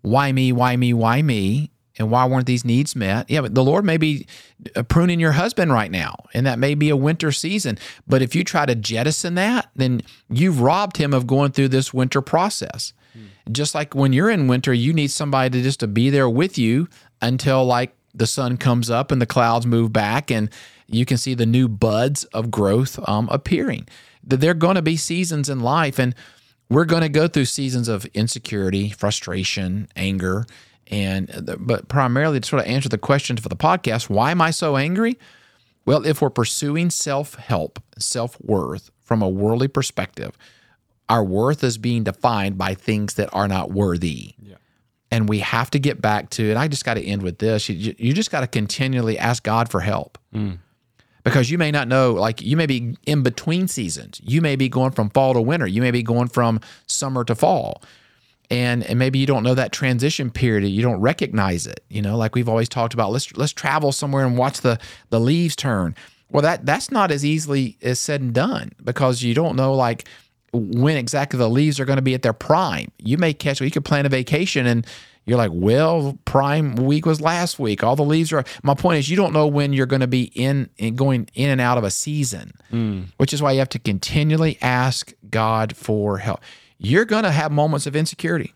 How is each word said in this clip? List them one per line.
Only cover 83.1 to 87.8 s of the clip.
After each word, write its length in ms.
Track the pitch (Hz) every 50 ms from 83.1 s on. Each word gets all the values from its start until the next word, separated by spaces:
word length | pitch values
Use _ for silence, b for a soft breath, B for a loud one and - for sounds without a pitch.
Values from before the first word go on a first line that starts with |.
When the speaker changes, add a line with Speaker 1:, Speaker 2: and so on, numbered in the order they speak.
| - _
Speaker 1:
which 140 | 143 135
is 80 | - 143
why 120 | 151 139
you 80 | 135 135
have 80 | 135 127
to 100 | - 123
continually 800 | _ - 101 95 - - - 151 147 156 156 160 160 156 - -
ask 520 | - 127 123 123 127 131 123 - - - - _ - 104
God 460 | - 113 110 110 113 110 110 110 -
for 420 | - - - 107 107 104 104 101 95
help. 220 | 101 113 95 - B B B B B B B B
You're 260 | - 101 131 190 233
gonna 260 | 220 214 214 226 -
have 220 | 147 151 156 156
moments 340 | 147 147 147 156 156 139